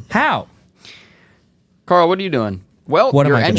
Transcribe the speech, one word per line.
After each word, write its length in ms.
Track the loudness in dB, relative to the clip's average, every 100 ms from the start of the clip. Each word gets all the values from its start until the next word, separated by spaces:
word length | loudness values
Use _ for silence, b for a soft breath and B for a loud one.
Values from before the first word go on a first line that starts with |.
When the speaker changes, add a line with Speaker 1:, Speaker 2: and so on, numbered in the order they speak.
| -6
Speaker 1:
How? 380 | -4 -2 -4 -8 _ _ _ B B B B B B B _ _ _ 0
Speaker 2:
Carl, 200 | 2 2
what 100 | 0
are 40 |
you 60 | -4
doing? 340 | -4 -4 -8 -14 _ -4
Well, 240 | 0 2
Speaker 1:
What 120 | 2 2
am 40 |
Speaker 2:
your 60 | 2
Speaker 1:
I 40 |
gonna 60 | 0